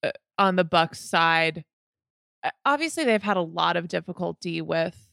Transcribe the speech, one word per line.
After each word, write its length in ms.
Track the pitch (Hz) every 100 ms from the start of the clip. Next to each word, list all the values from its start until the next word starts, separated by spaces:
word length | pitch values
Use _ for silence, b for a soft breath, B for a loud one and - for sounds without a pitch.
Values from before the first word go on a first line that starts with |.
uh, 60 | - - _ -
on 180 | 196 185
the 100 | 170
Bucs 300 | 175 165 -
side. 680 | - 175 165 165 160 160 - _ _ _ _ _ _ _
Uh, 60 | - - -
obviously, 380 | 285 320 320 285
they've 160 | 214
had 160 | 196 190
a 40 |
lot 360 | 165 170 165 175
of 100 | 170
difficulty 720 | 180 170 175 175 165 180 165
with 460 | 160 165 165 - _